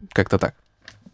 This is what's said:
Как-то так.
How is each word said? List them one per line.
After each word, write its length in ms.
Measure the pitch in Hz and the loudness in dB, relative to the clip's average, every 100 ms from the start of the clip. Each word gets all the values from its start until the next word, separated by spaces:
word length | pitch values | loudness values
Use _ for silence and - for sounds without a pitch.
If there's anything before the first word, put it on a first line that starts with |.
| 202 | -4
Как-то 240 | - - 196 | -2 0 0
так. 180 | - - _ _ - - - | 0 -6 _ _ -20 -20 -20